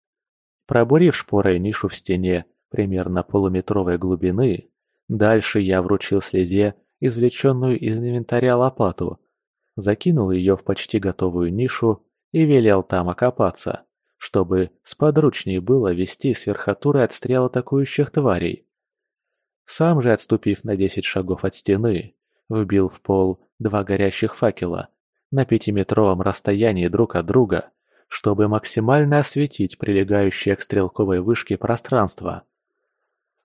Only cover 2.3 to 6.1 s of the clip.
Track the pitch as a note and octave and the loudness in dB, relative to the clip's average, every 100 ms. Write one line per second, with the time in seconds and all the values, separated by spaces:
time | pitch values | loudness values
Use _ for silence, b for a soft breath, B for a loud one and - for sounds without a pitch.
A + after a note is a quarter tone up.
2.3 | F2 - _ _ - G2 F#2 F2+ F2+ - | 0 -2 _ _ -4 -2 -2 -2 -4 -2
3.3 | G2+ G2 F#2 - G#2 F2+ F2 F2+ F2+ F#2 | 0 0 0 -2 -2 0 -2 -2 -2 0
4.3 | F#2+ B2+ E2+ - _ _ _ - A2 G#2+ | 0 0 -2 -8 _ _ _ -8 0 4
5.3 | A2 - G#2+ F#2+ F#2 F2+ G2 - | 4 2 0 0 0 2 0 0